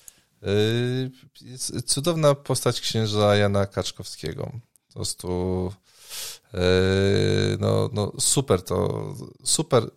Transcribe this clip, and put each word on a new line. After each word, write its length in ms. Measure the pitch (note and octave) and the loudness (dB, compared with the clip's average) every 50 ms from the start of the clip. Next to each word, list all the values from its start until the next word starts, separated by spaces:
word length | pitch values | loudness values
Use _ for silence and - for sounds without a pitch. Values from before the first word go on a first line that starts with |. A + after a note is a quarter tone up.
| _ - - _ _ _ _ _ - | _ -20 -20 _ _ _ _ _ -4
Yy, 680 | G2 G2+ G#2 G#2+ A2 A2+ A#2+ B2 B2 B2+ B2+ C3 B2+ B2+ - - - _ - | -2 0 2 2 2 2 0 -2 -2 -2 -4 -4 -6 -10 -14 -20 -20 _ -20
jest 320 | A#2+ A#2+ B2+ C3 - - - - - | -20 -18 -12 -10 -10 -8 -6 -6 -4
cudowna 480 | - - - C#3 F3 E3+ D#3+ D#3 D3 C#3+ | -4 -4 -2 0 0 0 4 4 4 4
postać 460 | C#3 - - C3+ - - B2+ A#2 - | 2 0 -4 -4 0 0 0 0 0
księża 560 | - - - A2+ A2 G#2 G#2 G#2 G#2 G#2 G2+ | -2 -2 0 0 0 0 2 4 4 6 6
Jana 300 | G#2 G2+ G2+ G2+ G2+ G2 | 6 4 4 2 2 0
Kaczkowskiego. 880 | G2 - F#2+ F2+ - - - A2 - - - - - - - - - - A#2 - _ _ _ _ _ | 0 -2 -4 -4 -4 -8 -10 -14 -16 -14 -10 -8 -8 -8 -6 -8 -8 -10 -12 -16 _ _ _ _ _
Po 60 | - | -12
prostu, 800 | A2+ G#2+ - - - - F2+ F#2 F2+ F#2 F#2 F#2 F#2 F#2 F#2 G2 - _ _ _ _ - - - - - - - - _ _ - | -8 -8 -8 -8 -8 -6 -4 -4 -2 -2 -2 -2 -2 -2 -4 -6 -10 _ _ _ _ -20 -16 -12 -12 -12 -12 -14 -16 _ _ -4
yy, 80 | F#2 F#2 F#2 F#2 F#2 F#2 F#2+ F#2+ F#2+ G2 G2 G2+ G2+ G2+ G2+ G2+ G2+ G2+ G2+ G2+ G2 | 0 2 4 4 4 4 4 4 4 4 4 4 4 2 2 2 2 2 0 0 0
no, 300 | G2+ G#2 G#2 G#2 G#2 G#2 A2 | 0 0 2 2 0 0 -2
no, 200 | G#2+ G#2 - - - | -2 -4 -4 -4 -2
super 420 | - - - D3 C3+ - G#2 F2 - | -2 0 0 0 2 2 0 0 0
to, 420 | - F#2 F#2+ F#2+ - - G#1+ G#2 - - - - - - - - | -2 -2 0 0 -2 -2 -4 -8 -10 -10 -12 -14 -16 -18 -10 -4
super, 460 | - - - D#3 - C#3 A#2 A2+ - - | -2 -2 -2 0 2 2 0 0 0 -6